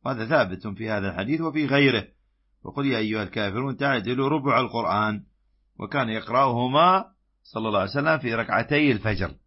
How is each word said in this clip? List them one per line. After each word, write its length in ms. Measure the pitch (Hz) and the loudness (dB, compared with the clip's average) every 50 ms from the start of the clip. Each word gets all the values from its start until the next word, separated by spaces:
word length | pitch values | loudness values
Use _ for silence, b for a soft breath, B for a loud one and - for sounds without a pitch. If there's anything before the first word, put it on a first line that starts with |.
| _ | _
وهذا 200 | 127 131 117 110 | -6 -4 -4 -2
ثابت 420 | 113 156 147 117 92 92 92 - | 2 2 2 2 2 -2 -8 -8
في 220 | 110 101 107 110 110 | -10 -8 -6 -4 -4
هذا 200 | 110 104 95 98 | -2 -2 -2 -2
الحديث 320 | 87 87 98 117 151 160 | -4 -4 -4 -2 -2 -2
وفي 240 | 165 160 143 156 151 | -2 -2 -2 -2 0
غيره. 420 | 127 135 143 143 135 123 110 92 - _ _ _ _ _ _ _ _ _ _ _ | 2 4 4 4 4 4 2 -2 -4 _ _ _ _ _ _ _ _ _ _ _
"وقل 220 | - - 139 139 | -12 -6 -4 -2
يا 120 | 139 127 | -2 0
أيها 260 | 113 110 107 107 107 104 | 0 -2 -2 -2 -4 -4
الكافرون" 540 | 95 - 113 107 101 95 113 131 139 131 | -6 -4 -4 -4 -2 -2 -4 -4 -4 -4
تعدل 420 | 131 139 139 135 120 95 117 127 123 | -2 0 0 0 0 -2 -2 -2 0
ربع 400 | 135 139 151 156 131 139 120 120 | 0 0 0 0 0 2 2 2
القرآن، 640 | 127 107 - 117 113 82 92 104 107 107 107 104 - _ _ _ _ _ _ _ _ _ _ - | 0 0 -2 -2 0 0 2 2 2 0 -2 -4 -8 _ _ _ _ _ _ _ _ _ _ -12
وكان 300 | - 101 - 143 127 113 | -12 -6 -2 -2 -2 -2
يقرأهما 960 | 110 110 107 113 117 127 139 135 120 117 123 127 135 147 165 180 185 190 - - _ _ _ _ _ _ _ | -4 -6 -6 0 2 2 4 4 2 0 -2 2 4 4 6 6 4 2 0 -4 _ _ _ _ _ _ _
صلى 240 | - - 113 110 | -12 -8 -6 -4
الله 120 | 113 104 98 | 0 0 0
عليه 120 | 92 98 | 0 0
وسلم 260 | 101 143 143 160 160 | -2 -2 0 0 0
في 180 | 147 127 123 113 | 0 0 -2 -2
ركعتي 560 | 113 113 - 104 101 117 - 147 143 151 143 | -2 -2 0 0 0 0 2 2 2 4 4
الفجر 400 | 120 104 92 110 107 87 92 78 69 - _ | 2 2 0 -2 -2 -2 -4 -6 -6 -12 _